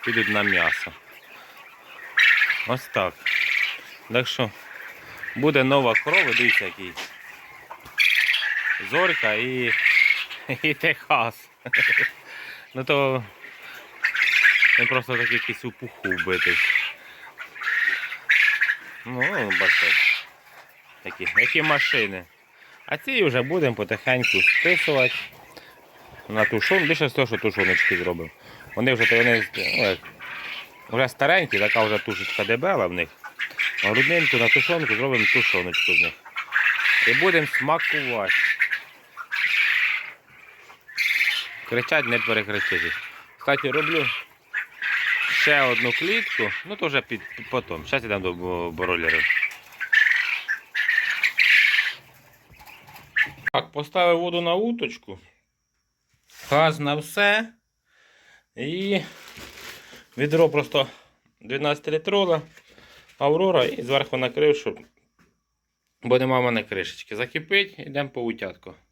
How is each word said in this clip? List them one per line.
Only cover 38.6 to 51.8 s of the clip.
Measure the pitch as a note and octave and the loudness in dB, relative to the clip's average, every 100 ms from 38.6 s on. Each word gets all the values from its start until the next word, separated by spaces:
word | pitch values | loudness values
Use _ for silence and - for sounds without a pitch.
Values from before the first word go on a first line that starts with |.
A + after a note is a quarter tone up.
| - - - - - - - - - - - - - - - - _ - - - - - - - - - - - - - - | -2 -2 -8 -20 -20 -18 -8 -4 0 0 2 2 0 -2 -6 -16 _ -20 -20 -20 -20 -20 -14 -4 -2 0 0 0 -6 -12 -4
Кричать | A#2+ B2 D#3 C3 | -2 2 2 2
не | A#2+ | 0
перекричити. | A#2 A2 G#2 G#2 - F#2 E2+ D#2 - - - - | 2 0 0 -2 0 0 -2 -4 -8 -16 -20 -8
Кстати, | - C#3 C#3+ | -2 0 0
роблю | C3+ D#3 E3 C3 - - _ _ - - - - - - - - | -2 0 0 -2 -4 -10 _ _ -8 -8 -8 -4 -2 0 0 0
ще | - D3+ D3 | 2 4 4
одну | C3+ A#2+ A#2+ | 2 2 0
клітку, | A#2+ E3 A3+ - - G#2+ - F3 | 0 0 -2 -2 -2 -4 -4 -10
ну | G#3 | -6
то | E3+ | -2
вже | C#3 | -2
під, | - A2 - - | -2 -10 -10 -16
під | A2 | -6
потом. | B2+ G#2+ E2 D2+ | -6 -4 -10 -4
Щас | C3+ | -4
ідемо | A#2 G2+ | -2 -2
до | F#2 | -2
бо-, | F2 F2+ F2 F2 | -4 -4 -4 -4
бройлерів. | E2 F#2 F2 E2 - - - - - - - - - - - - - - - - - - - - - - - - - - - | -4 -2 0 2 0 2 0 -2 -6 -20 -12 0 2 4 2 0 -4 -4 -8 -6 -4 0 0 0 0 -2 2 4 6 4 2